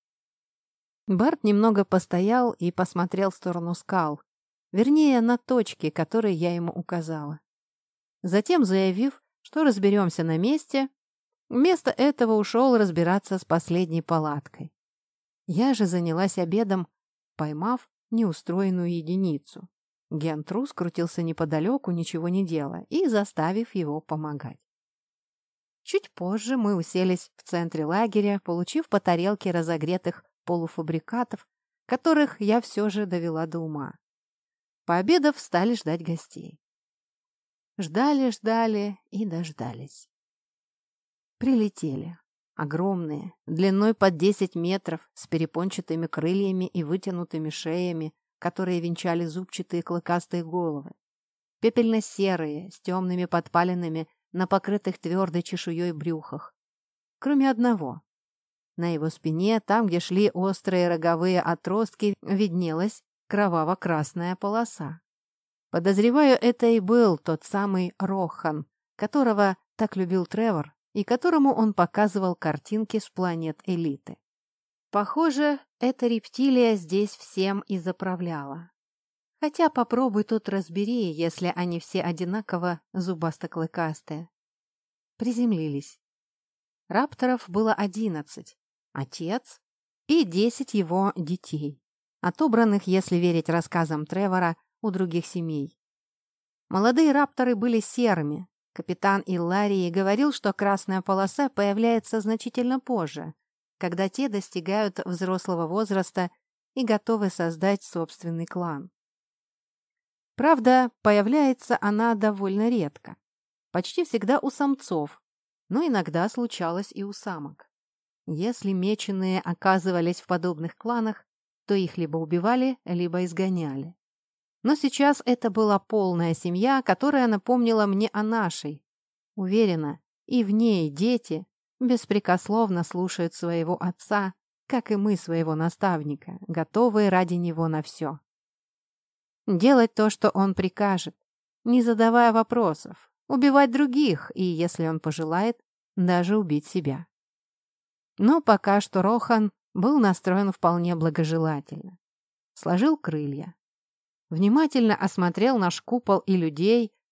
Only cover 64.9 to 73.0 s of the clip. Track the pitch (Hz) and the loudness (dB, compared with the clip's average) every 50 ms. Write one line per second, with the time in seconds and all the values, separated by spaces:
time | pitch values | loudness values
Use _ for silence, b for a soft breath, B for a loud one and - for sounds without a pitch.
64.9 | 160 165 _ _ _ _ _ _ _ _ _ _ _ _ _ _ - 170 170 190 | -12 -14 _ _ _ _ _ _ _ _ _ _ _ _ _ _ -4 0 2 2
65.9 | 196 196 208 240 240 294 302 277 254 - - 233 - - 240 233 233 226 190 185 | 4 4 4 6 6 6 6 6 6 6 4 2 2 4 4 4 4 4 4 4
66.9 | 226 240 233 208 170 147 - - 160 156 - - - 202 202 202 190 185 180 180 | 4 6 6 6 4 2 0 -2 -4 -4 -4 -4 -2 -2 0 0 0 -2 -2 -4
67.9 | - - 196 190 196 196 185 160 - - - 165 151 151 151 - _ _ _ _ | -4 -4 -4 -4 -2 -2 -4 -4 -6 -6 -4 -4 -4 -4 -8 -12 _ _ _ _
68.9 | _ - 208 208 - 294 262 240 214 202 208 196 185 - _ _ _ - 220 214 | _ -8 -6 -2 2 2 4 4 4 4 4 4 2 0 _ _ _ -4 -4 -2
69.9 | - 185 190 175 185 190 175 - - 208 226 226 190 156 143 - _ _ _ _ | -2 -2 -2 0 0 0 0 -2 -2 0 0 0 0 0 -2 -6 _ _ _ _
70.9 | - 208 196 - 240 240 - 349 330 311 277 277 262 - 220 214 202 - 175 - | -4 -4 -2 0 0 0 2 2 4 4 4 4 4 4 2 2 4 2 2 2
71.9 | - - 214 214 - 208 190 180 175 - - 160 147 147 - - 214 214 220 - | 2 2 2 2 2 0 0 -2 -2 -2 -2 -4 -4 -4 -6 -4 -4 -4 -2 -2
72.9 | - 220 | -4 -6